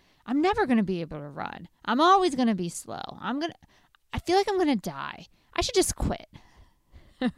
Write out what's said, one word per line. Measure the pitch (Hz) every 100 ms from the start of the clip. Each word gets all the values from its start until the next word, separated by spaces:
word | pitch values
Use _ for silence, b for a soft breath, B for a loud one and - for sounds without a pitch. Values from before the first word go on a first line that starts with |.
| b b -
I'm | 277
never | 359 415 254
gonna | 226
be | 185 175
able | 165 156
to | 143
run. | 143 - - 170 _ -
I'm | 240
always | 339 392 359
gonna | 262 233 190
be | 175
slow. | - - - - -
I'm | 196 269
gonna, | 330 - _ b b _ _
I | -
feel | - 381
like | 403
I'm | 381
gonna | 302 226
die. | 175 139 143 - - b b
I | -
should | - 381
just | - -
quit." | - - - B B B B _ _ - - _
<laughs> | 254